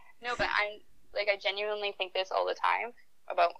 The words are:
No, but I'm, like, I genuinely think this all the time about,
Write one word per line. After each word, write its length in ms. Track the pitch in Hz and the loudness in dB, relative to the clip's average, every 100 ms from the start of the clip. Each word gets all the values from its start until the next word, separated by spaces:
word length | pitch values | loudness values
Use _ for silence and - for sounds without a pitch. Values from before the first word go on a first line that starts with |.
| - - | -20 -10
No, 120 | 240 240 | -4 0
but 120 | 202 | 2
I'm, 300 | - 208 208 - - - | 2 0 -4 -14 -18 -8
like, 140 | - 208 | 0 2
I 40 | 202 | 2
genuinely 560 | 196 196 214 208 202 196 | 0 0 -2 -2 -4 -4
think 160 | 190 | -4
this 180 | 190 190 | -2 0
all 140 | 185 180 | 0 0
the 80 | 175 | 2
time 360 | 180 180 233 - - - - | 2 2 0 -8 -20 -16 -4
about, 220 | 180 170 - | 2 2 4